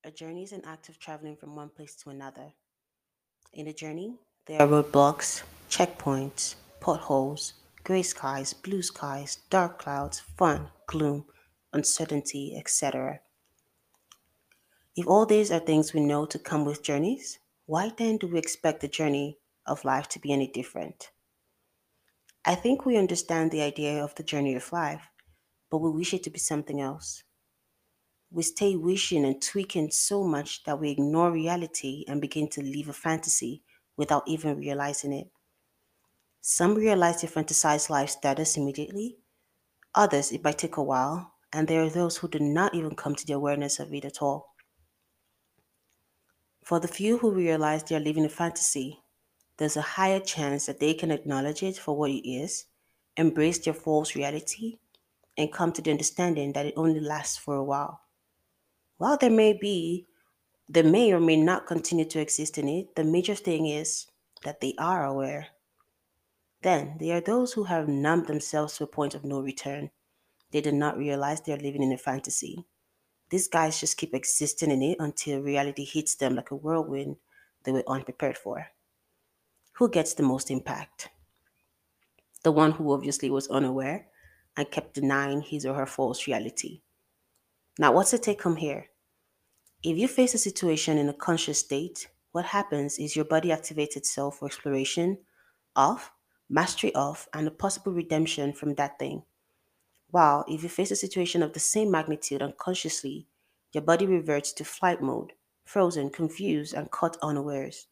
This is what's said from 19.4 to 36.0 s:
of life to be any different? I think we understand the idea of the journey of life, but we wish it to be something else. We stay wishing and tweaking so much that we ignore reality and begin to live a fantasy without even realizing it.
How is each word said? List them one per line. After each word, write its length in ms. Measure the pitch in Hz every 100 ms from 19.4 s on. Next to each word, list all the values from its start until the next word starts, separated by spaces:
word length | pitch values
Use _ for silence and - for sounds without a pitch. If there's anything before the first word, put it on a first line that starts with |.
| _ _ -
of 180 | 143
life 240 | 139 135 143
to 100 | -
be 120 | 143
any 140 | 139 131
different? 640 | - 127 - 76 - - _ _ _ _ _ _ _ _ _ _ _ _ _
I 100 | -
think 320 | 180 233 269 269
we 120 | 226
understand 520 | 185 175 - 165 160
the 120 | 156
idea 420 | 147 143 147 147
of 100 | 147
the 80 | -
journey 320 | 156 147 143
of 180 | 127 -
life, 380 | 170 151 151 - _ _ _ _ _ _
but 80 | 160
we 120 | 160
wish 240 | 156 175
it 80 | 180
to 80 | 170
be 80 | 160
something 420 | - 151 147 143
else. 440 | 135 147 - - _ _ _ _ _ _ _ _ _ _ _
We 140 | 170
stay 320 | 160 - 202 185
wishing 480 | 165 190 - 170
and 180 | 139 135
tweaking 480 | - 202 190 180 151
so 320 | - - 202
much 400 | 185 143 147 -
that 140 | - 147
we 120 | 147
ignore 420 | 139 143 160 175
reality 720 | 165 165 175 160 - 135 143 151
and 140 | 147
begin 260 | 143 156 151
to 120 | -
live 260 | 139 143 147
a 40 |
fantasy 720 | 139 165 160 - - 123 131 _ _ _ -
without 260 | 147 143 -
even 280 | 156 156 143
realizing 560 | 143 139 143 147 143
it. 200 | 139 - _ _ _ _ _ _ _